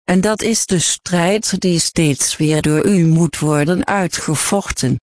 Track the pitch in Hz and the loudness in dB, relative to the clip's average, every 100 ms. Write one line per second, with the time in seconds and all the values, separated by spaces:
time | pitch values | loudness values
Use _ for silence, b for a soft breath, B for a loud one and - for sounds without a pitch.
0 | - 185 202 214 - 226 - 180 - - | 0 2 2 0 -2 -2 0 0 -2 -4
1 | - 175 170 214 - 190 185 170 - - | -2 0 2 0 -2 -2 0 0 0 0
2 | 156 135 - - 156 156 151 151 - 196 | 0 0 -2 0 0 2 2 2 2 4
3 | 165 165 170 - 151 151 147 180 - 202 | 4 4 2 0 0 0 2 0 0 -2
4 | 175 - - 151 - 202 - - 127 127 | -2 -4 -4 -4 -2 -2 -4 -4 -2 -2